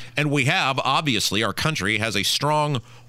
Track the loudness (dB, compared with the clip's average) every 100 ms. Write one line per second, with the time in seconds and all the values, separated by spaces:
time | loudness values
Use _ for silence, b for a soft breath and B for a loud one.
0 | B -2 0 2 2 2 0 0 0 0
1 | 2 0 0 0 0 0 -2 0 0 0
2 | 0 0 0 0 2 2 2 -2 B B